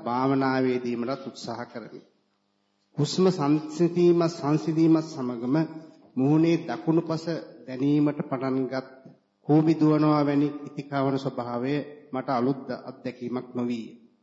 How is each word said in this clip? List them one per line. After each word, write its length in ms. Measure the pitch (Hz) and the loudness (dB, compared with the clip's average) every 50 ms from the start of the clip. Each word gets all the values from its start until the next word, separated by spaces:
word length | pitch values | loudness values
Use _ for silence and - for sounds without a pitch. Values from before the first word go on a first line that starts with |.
භාවනාවේදීමටත් 1200 | - 117 120 127 131 139 139 135 135 131 131 131 131 127 127 123 123 120 120 117 120 123 139 135 - | -6 -4 -2 0 0 0 2 2 2 2 2 2 2 2 0 0 -2 -4 -4 -4 -4 -4 -6 -6 -8
උත්සාහ 340 | - 107 - - 104 117 113 120 | -12 -14 -12 -12 -12 -10 -10 -12
කරමි. 340 | - - 123 107 - - 95 - _ _ _ _ _ _ _ _ _ _ _ _ _ _ _ _ _ _ - | -12 -12 -14 -14 -14 -16 -20 -20 _ _ _ _ _ _ _ _ _ _ _ _ _ _ _ _ _ _ -2
හුස්ම 280 | 147 151 - - 185 185 | -2 0 2 2 2 2
සංසිඳීම, 960 | 175 165 143 143 151 151 - - - - 170 165 175 175 175 175 170 170 170 165 | 2 2 2 2 2 2 0 -2 -2 0 0 0 2 4 4 6 6 6 4 0
සංසිඳීමත් 800 | 165 - 139 143 151 156 - 175 160 160 160 160 160 160 156 | -2 -2 0 0 0 0 0 0 0 4 4 6 4 4 2
සමගම 500 | - - 139 127 123 123 117 117 123 139 160 160 - - - - - - - - _ | -2 -6 -8 -6 -6 -6 -4 -2 0 0 0 0 -2 -4 -12 -18 -18 -20 -20 -20 _
මුහුණේ 460 | - 127 131 139 151 160 165 165 170 151 | -2 0 2 4 4 4 4 4 2 2
දකුණු 420 | - - 117 113 - - 160 170 | 0 -4 -8 -4 -2 0 0 0
පස 240 | 170 165 160 156 - 175 160 143 - - - - | 0 0 -4 -6 -4 -6 -6 -6 -8 -12 -18 -18
දැනීමට 580 | - - 131 127 135 143 147 151 147 147 143 - | -14 -12 -6 -2 0 2 2 4 2 2 0 -2
පටන්ගත් 640 | - - 139 123 131 135 131 135 131 117 131 131 - - - - - - - _ _ _ _ _ _ - | -6 -6 -6 -4 -4 -2 -2 -2 -2 -4 -4 -6 -8 -8 -14 -20 -20 -20 -20 _ _ _ _ _ _ 4
කූඹි 260 | 147 160 156 160 160 | 4 4 6 4 4
දුවනවා 480 | 151 156 156 156 151 151 151 151 151 143 | 4 4 4 4 4 4 4 4 4 4
වැනි 240 | 143 143 143 147 143 - - - | 2 2 2 2 0 -2 -6 -12
ඉතිකවන 520 | - - - 131 - 139 139 135 139 135 135 | -12 -12 -12 -10 -6 -2 -2 0 0 0 -2
ස්වභාවය 560 | 135 143 - 127 120 120 120 120 123 135 147 147 139 - - - - - | -2 -4 -6 -6 -6 -6 -4 -4 -2 -2 -2 -4 -4 -8 -12 -18 -14 -10
මට 220 | - 131 127 - | -8 -6 -4 -2
අලුත් 300 | 135 117 120 135 135 131 | -2 0 0 0 -2 -2
ද-, 220 | - 117 123 110 | -6 -10 -12 -12
අත්දැකීමක් 640 | - 127 123 - - 131 123 - 123 117 120 123 - - | -12 -14 -16 -12 -12 -12 -12 -10 -10 -8 -8 -8 -8 -8
නොවිය. 360 | - 123 123 120 120 117 107 - - - _ _ _ _ | -6 -6 -4 -4 -4 -6 -10 -12 -16 -20 _ _ _ _